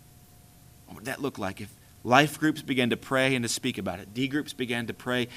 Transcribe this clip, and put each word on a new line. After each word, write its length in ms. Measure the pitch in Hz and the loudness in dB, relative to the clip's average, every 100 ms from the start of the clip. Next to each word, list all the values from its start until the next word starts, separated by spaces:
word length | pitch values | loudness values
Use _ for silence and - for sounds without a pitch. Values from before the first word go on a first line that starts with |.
| - - - - - - - - - | -20 -20 -20 -20 -20 -20 -20 -20 -20
What 100 | - | -12
would 100 | 110 | -8
that 160 | 131 | -4
look 160 | 135 - | -6 -4
like 220 | 98 95 | -6 -6
if 80 | 101 - - - - | -12 -16 -20 -10 4
life 340 | 123 147 151 | 6 6 4
groups 220 | 156 147 | 0 0
began 280 | - 127 120 | -2 2 2
to 40 | 113 | 2
pray 400 | - 135 131 131 | 0 2 4 2
and 80 | |
to 60 | 117 | 0
speak 280 | - 131 113 | -2 -2 -2
about 220 | 95 87 | -4 -6
it, 140 | 101 | -8
D 160 | 107 135 | -4 -2
groups 240 | 139 135 | -2 -4
began 340 | - 123 120 113 | -6 -4 -2 -4
to 60 | |
pray 340 | 110 - 123 117 | -6 -2 0 -2